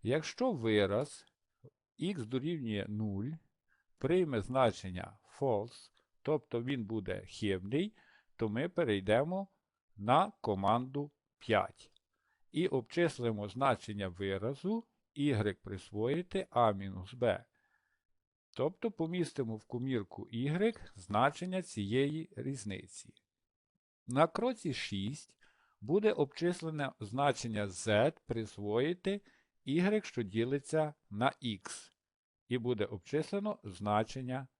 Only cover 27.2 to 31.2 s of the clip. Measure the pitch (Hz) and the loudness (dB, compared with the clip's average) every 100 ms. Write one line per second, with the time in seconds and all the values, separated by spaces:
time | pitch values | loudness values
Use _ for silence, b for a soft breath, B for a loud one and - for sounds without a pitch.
27.2 | 143 135 120 107 101 90 - 104 135 - | 2 2 -2 -2 -2 -4 4 6 6 2
28.2 | _ 113 107 - 104 110 143 180 - 202 | _ -4 -4 -6 -2 2 2 0 -2 -4
29.2 | b b b _ - 151 180 214 - - | b b b _ -2 2 4 2 -2 -6
30.2 | 110 107 117 139 - 156 151 147 _ 101 | -2 0 0 0 0 0 0 -4 _ 0